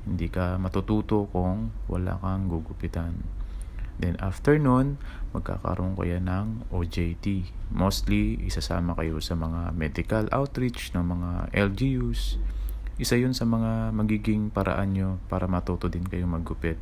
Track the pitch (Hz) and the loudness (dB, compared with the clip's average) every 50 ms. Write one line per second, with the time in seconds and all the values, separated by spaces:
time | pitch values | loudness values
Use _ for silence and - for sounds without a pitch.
0 | - - 95 87 85 82 - 92 90 90 92 92 92 92 - 101 95 - 107 107 | -4 -2 -2 0 0 0 0 0 0 0 0 0 0 0 0 0 2 2 2 2
1 | 104 - 110 104 101 101 - 92 90 92 92 107 113 113 107 - - - 92 90 | 2 2 2 2 2 2 0 0 2 2 2 0 -2 -4 -4 -4 -4 -2 -2 0
2 | 90 92 90 92 92 92 95 95 98 92 85 82 80 - - - - 87 - - | 0 0 -2 -2 -2 0 0 0 0 0 0 -2 -4 -4 -8 -6 -6 -4 -2 -2
3 | 82 85 85 - - - - - - - - - - - - - - - - - | -2 -2 -4 -4 -4 -6 -4 -4 -6 -6 -6 -8 -8 -8 -6 -8 -8 -6 -4 -2
4 | - 87 87 - 98 95 92 - - - 147 151 151 135 127 127 131 143 143 139 | 0 0 0 0 -2 -2 -2 0 4 6 6 6 8 6 6 6 6 4 0 -2
5 | - - - - - - - - 92 92 92 95 - - 90 92 92 92 95 95 | -6 -8 -6 -6 -6 -4 -4 -4 -2 -2 -4 -2 0 -2 0 0 0 -2 0 0
6 | 90 87 87 90 90 90 90 95 104 110 113 113 113 - - 101 107 85 - - | 0 0 0 0 0 0 0 0 -2 -2 -4 -6 -6 -4 -2 -2 -2 0 0 0
7 | 87 85 85 - - 101 101 95 92 - - - - - - - 90 - 196 - | 0 0 0 -2 -2 -2 0 0 -2 -4 -6 -6 -6 -4 0 4 4 4 4 2
8 | - - 104 101 104 107 113 - - 90 - 85 78 - 90 90 87 87 85 82 | 2 2 4 4 4 2 0 0 -2 -2 -2 -2 -2 0 0 0 0 0 0 0
9 | 82 80 80 78 80 - 87 85 80 80 80 85 85 87 82 85 80 78 - - | 0 0 -2 -2 -2 -2 -2 -2 0 -2 -2 -2 -2 -2 -2 0 -2 -2 0 -2
10 | - - 104 110 107 - - 131 139 139 - - 127 123 117 - - - - 90 | -2 0 0 0 0 2 0 0 0 0 -2 -2 -2 -2 -2 -4 -8 -4 -2 -2
11 | 87 87 87 87 87 87 87 87 85 - - - 101 101 98 101 127 139 131 127 | 0 0 0 -2 -2 -2 -2 -2 -4 0 2 4 4 4 2 2 0 0 2 0
12 | 123 120 117 - - - - - - - - - - - - - - - - - | 0 0 0 0 0 0 0 0 0 -2 -2 -2 -4 -4 -6 -6 -8 -8 -4 -4
13 | 131 - 127 120 123 127 127 127 123 117 113 113 113 113 110 113 113 113 110 107 | 0 2 4 4 4 2 2 2 2 2 2 2 2 2 0 0 0 0 0 0
14 | 107 107 107 104 104 113 107 107 107 104 - 101 98 - - - 101 98 98 95 | 2 2 2 2 2 2 2 2 2 0 0 0 2 2 2 2 2 2 2 2
15 | 95 95 95 90 - - - 92 90 92 90 90 - - 90 85 - 87 85 87 | 2 2 0 -2 -2 -2 0 0 2 2 2 0 2 0 -2 0 0 0 0 0
16 | 87 92 - 90 90 87 85 82 82 80 85 - - 82 82 - | -2 -2 -2 -2 0 0 0 -2 -2 -4 -6 -2 -2 -2 -2 -2